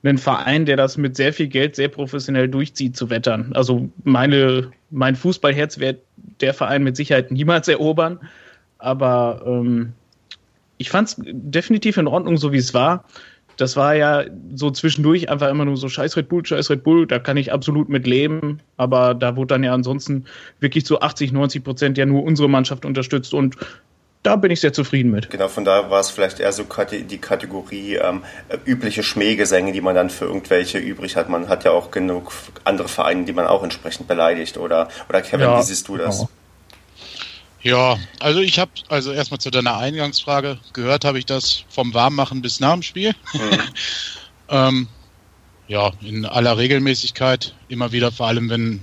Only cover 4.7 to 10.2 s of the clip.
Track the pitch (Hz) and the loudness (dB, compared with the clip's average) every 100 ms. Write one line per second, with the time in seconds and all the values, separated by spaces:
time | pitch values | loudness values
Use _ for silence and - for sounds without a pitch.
4.7 | - _ 143 131 131 175 180 147 143 151 | -14 _ 0 0 2 0 2 0 2 -4
5.7 | - 135 131 _ _ - - 135 135 107 | -2 -4 -4 _ _ -20 -2 -2 0 0
6.7 | 139 139 131 143 135 127 131 151 170 - | 2 2 0 2 2 2 0 2 2 4
7.7 | 151 151 156 165 175 131 - - _ _ | 2 2 2 0 -4 -16 -20 -20 _ _
8.7 | _ 127 135 131 123 120 - 123 123 120 | _ -4 0 2 2 0 -2 -2 0 0
9.7 | 117 117 117 _ _ | 0 -2 -10 _ _